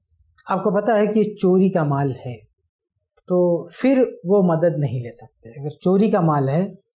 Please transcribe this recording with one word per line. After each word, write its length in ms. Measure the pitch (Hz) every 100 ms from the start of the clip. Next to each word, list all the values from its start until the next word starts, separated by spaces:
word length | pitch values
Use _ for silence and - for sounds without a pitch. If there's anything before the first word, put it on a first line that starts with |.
| _ _ _ _ -
आपको 240 | 190 214
पता 220 | 196 208
है 120 | 214 208
कि 160 | 214 208
चोरी 360 | - 185 185 190
का 140 | 185 147
माल 280 | 139 139 123
है, 180 | 127 123 _ _ _ _ _ _ _ _ -
तो 400 | 180 175 165 -
फिर 280 | - 254 262 240 - 175
वो 160 | 202 180
मदद 300 | 156 170 151
नहीं 240 | 139 127
ले 80 | 117
सकते। 480 | - - _ 113 139
अगर 160 | 143 -
चोरी 320 | 180 190 214
का 100 | 196
माल 260 | 165 147 135
है, 160 | 156 202 - _